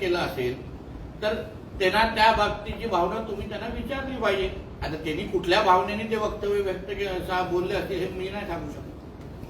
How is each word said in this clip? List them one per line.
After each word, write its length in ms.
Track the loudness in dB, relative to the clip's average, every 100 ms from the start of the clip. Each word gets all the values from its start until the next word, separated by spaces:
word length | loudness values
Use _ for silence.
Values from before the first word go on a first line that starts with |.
केलं 180 | 0 2
असेल, 600 | 0 0 -2 -2 -8 -12 -12 -12 -12 -4
तर 120 | -2 -2 -4 -10 -10 2
त्यांना 340 | 4 4 4
त्या 180 | 6 6
बाबतीची 560 | 6 4 0 -6 -6 0
भावना 420 | 2 2 0 -4
तुम्ही 180 | -6 -6
त्यांना 180 | -6 -6
विचारली 500 | -6 -4 -4 -4 0
पाहिजे. 340 | 2 2 0 -4 -10 -8
आता 120 | -6
त्यांनी 280 | -4 -4 -4
कुठल्या 400 | 0 0 4 6
भावनेने 400 | 8 6 6 -2
ते 140 | 0 0
वक्तव्य 440 | 0 0 0 2
व्यक्त 240 | 2 -2 -4
के-, 200 | -4 -2
असं 420 | -2 0 0 2
बोलले 240 | 0 2
असतील, 260 | 0 0 -2
हे 80 | -2
मी 200 | -2 -4
नाही 180 | -4 -4
सांगू 240 | -6 -6
शकत. 140 | -8 -12 -12 -14 -14 -14 -12